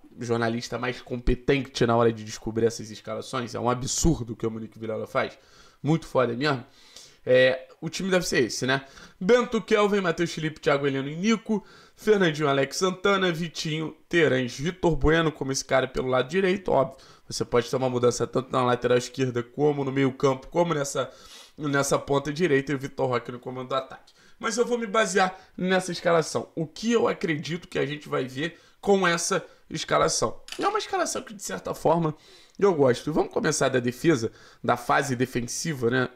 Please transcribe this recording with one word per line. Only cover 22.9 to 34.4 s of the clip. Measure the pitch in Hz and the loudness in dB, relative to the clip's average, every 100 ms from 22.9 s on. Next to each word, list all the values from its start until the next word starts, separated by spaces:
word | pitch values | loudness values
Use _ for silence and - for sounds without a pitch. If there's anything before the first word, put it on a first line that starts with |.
| - 135 | -4 -2
Roque | 120 - | -2 -4
no | 123 | -10
comando | 131 127 127 | -12 -10 -4
do | 135 | -4
ataque. | - - - _ - - | -4 -12 -20 _ -20 -10
Mas | 220 214 | -4 0
eu | 233 | 0
vou | 240 | 0
me | 226 | 0
basear | 220 208 190 185 - - - | 0 2 2 2 0 -14 -6
nessa | 180 185 185 | 0 0 0
escalação. | 170 175 170 156 123 - - | -2 2 2 2 -4 -6 -6
O | 160 | -8
que | - 220 | -4 0
eu | 233 226 | 2 2
acredito | 180 180 156 127 175 - | 0 -2 -2 -4 -8 -6
que | 160 | -4
a | 139 | -4
gente | 147 - | -4 -6
vai | 143 131 | -4 -4
ver | 127 165 - - _ | -4 -6 -8 -20 _
com | - 196 180 | 0 2 4
essa | 170 - 185 - - _ | 2 0 -2 -4 -14 _
escalação? | 160 - 151 151 - 117 - - - | -10 0 2 2 2 -2 -4 -12 -4
É | 392 | -2
uma | 427 | -2
escalação | 392 381 320 - | -2 -2 -2 -4
que, | - | -10
de | 202 | -12
certa | - 185 - | -10 -8 -8
forma, | 170 - 165 160 147 - - - - | -2 2 2 2 -4 -14 -20 -20 0
eu | 196 | 2
gosto. | 165 135 120 - | 4 4 4 0
Vamos | 156 - | -2 -2
começar | - 165 143 139 | 0 0 0 2
da | 127 | 2
defesa, | 123 - 165 143 110 - | -2 0 2 2 0 -6